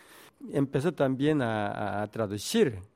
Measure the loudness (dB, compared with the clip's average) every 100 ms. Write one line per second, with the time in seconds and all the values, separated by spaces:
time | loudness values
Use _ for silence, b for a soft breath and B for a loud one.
0 | B B B -20 -4 -2 0 0 0 2
1 | 0 2 2 2 2 0 -2 -2 -4 -2
2 | -4 -2 -2 -2 -2 2 2 0 -14